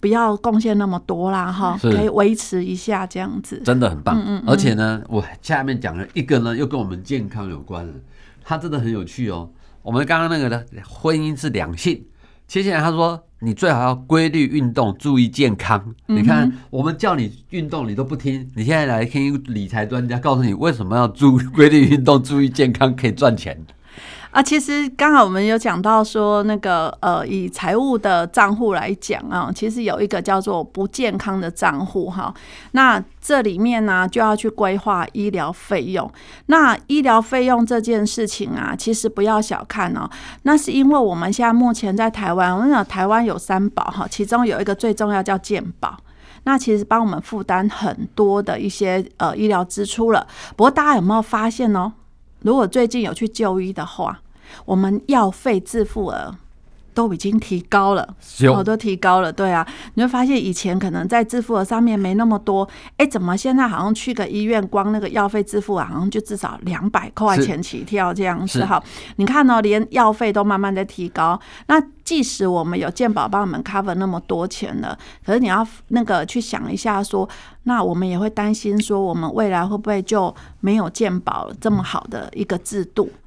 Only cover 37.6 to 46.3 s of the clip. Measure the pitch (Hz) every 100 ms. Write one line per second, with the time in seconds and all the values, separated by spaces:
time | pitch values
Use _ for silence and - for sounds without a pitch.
37.6 | 226 240 226 226 208 - 214 - 202 -
38.6 | - - - 226 220 220 202 214 214 196
39.6 | - 220 180 170 - - - - 277 302
40.6 | - 262 269 294 220 170 175 208 233 233
41.6 | 247 226 208 196 226 220 196 175 180 180
42.6 | 254 277 196 190 190 220 233 175 - 190
43.6 | 202 - - 190 190 - 208 233 240 -
44.6 | 202 196 233 208 214 202 190 190 - 202
45.6 | 175 - - - - - -